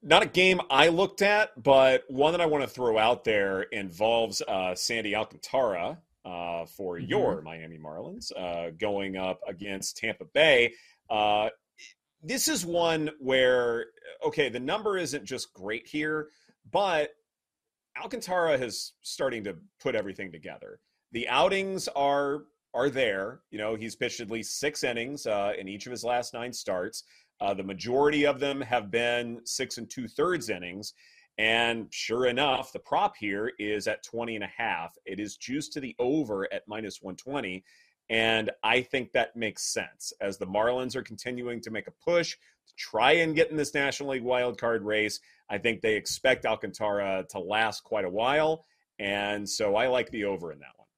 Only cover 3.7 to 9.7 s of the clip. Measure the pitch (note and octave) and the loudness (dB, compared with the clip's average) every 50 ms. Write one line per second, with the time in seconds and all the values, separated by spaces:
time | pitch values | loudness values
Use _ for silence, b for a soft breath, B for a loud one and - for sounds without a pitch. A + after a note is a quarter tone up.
3.7 | - A2 G2+ F#2+ E2+ E2 G#2+ A2 A#2 A#2 A2+ G#2+ G2+ - - - G#2+ F#2+ F#2 F#2 | -6 -6 -6 -8 -4 0 2 4 4 4 2 0 -2 -4 -4 -2 -2 0 0 -2
4.7 | F#2 - - - B2 A2+ G#2+ G#2+ G2+ G#2+ A2 - - - - - - C3 C3 A#2 | -2 -2 -2 -2 -2 -2 -2 -2 -2 -2 -2 -4 -8 -18 -16 -2 0 2 2 2
5.7 | G2 F2 E2+ G#2+ D#3 E3+ _ _ _ _ _ - F2+ F2 F2 F2 E2+ E2+ E2+ E2 | 0 0 -2 -4 -6 -8 _ _ _ _ _ -12 -10 -8 -6 -6 -6 -6 -8 -10
6.7 | - - G2+ F#2 F2 E2+ C2+ B1+ - - F3 B2 F#2+ E2 D2+ D#2 D#2+ E2 D#2+ D#2+ | -12 -10 -8 -8 -6 -6 -6 -2 0 0 2 0 -2 -2 -6 -12 -14 -14 -14 -16
7.7 | E2 D#2+ D#2 D#2 D2+ E2+ A2 D3+ F#3 A3 - - - - F#2 F2+ F2 E2+ E2+ E2+ | -16 -14 -14 -12 -12 -12 -12 -12 -14 -12 -14 -12 -10 -8 -6 -6 -6 -4 -6 -8
8.7 | D#2+ D#2+ A2 G#2 G2+ G2 G2 G2 F#2+ F#2+ F#2 F#2 F#2 - - - G2+ E2+ G2+ G#2 | -6 -4 -4 -2 -2 -2 -4 -4 -4 -4 -2 -4 -4 -4 -6 -12 -12 -10 -8 -8